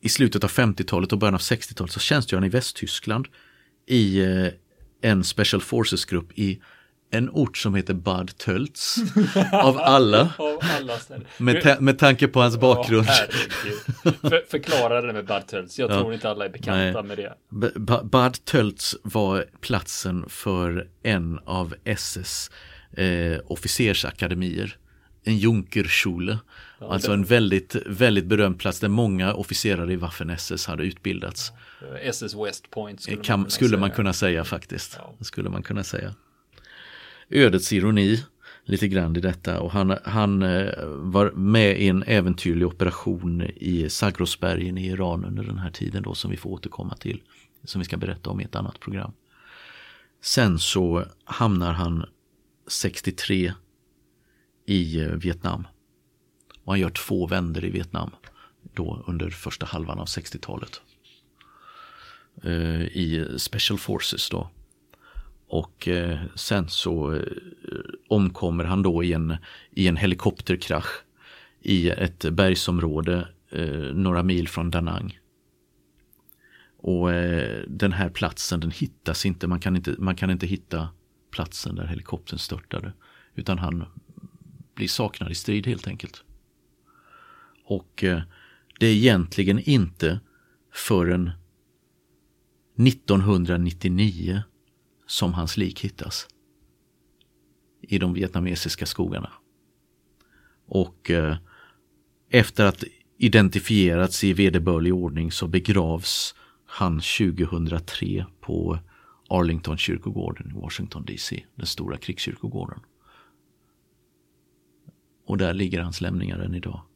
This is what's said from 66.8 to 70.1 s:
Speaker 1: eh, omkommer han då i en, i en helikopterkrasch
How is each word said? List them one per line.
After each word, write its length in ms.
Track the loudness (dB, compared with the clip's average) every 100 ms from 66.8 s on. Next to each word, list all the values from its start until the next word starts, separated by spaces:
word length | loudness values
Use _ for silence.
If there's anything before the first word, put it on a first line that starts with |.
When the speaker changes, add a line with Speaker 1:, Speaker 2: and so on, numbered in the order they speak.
| -2 -2 -2
Speaker 1:
eh, 80 | -2 -4 -8 -14 -18 -12 -12 -12 -16 _
omkommer 560 | 2 2 0 -2 0
han 180 | 0 2
då 220 | 2 2
i 80 | 2
en, 240 | 0 0 -4 -8 -20 -12
i 180 | 0 2
en 80 | 4
helikopterkrasch 920 | 2